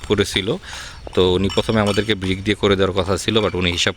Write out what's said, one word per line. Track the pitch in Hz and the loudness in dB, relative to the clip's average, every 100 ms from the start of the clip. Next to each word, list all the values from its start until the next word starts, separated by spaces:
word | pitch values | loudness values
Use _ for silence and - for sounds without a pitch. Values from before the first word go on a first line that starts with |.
| - | 0
করেছিল। | 104 95 104 95 165 - - - - - | 0 0 0 -2 -4 -6 -14 -14 -16 -6
তো | - 92 | 2 2
উনি | 90 98 | 4 0
প্রথমে | 110 - 110 | 0 0 2
আমাদেরকে | 104 101 107 | 2 0 0
ব্রিক | 101 95 95 | -2 -2 -2
দিয়ে | 104 | -2
করে | 101 104 95 | 0 2 2
দেওয়ার | 92 95 | 2 0
কথা | 87 90 | 0 -2
ছিল, | - 110 | 0 0
but | 98 90 | 2 0
উনি | 90 | -2
হিসাব | 85 101 | 0 -2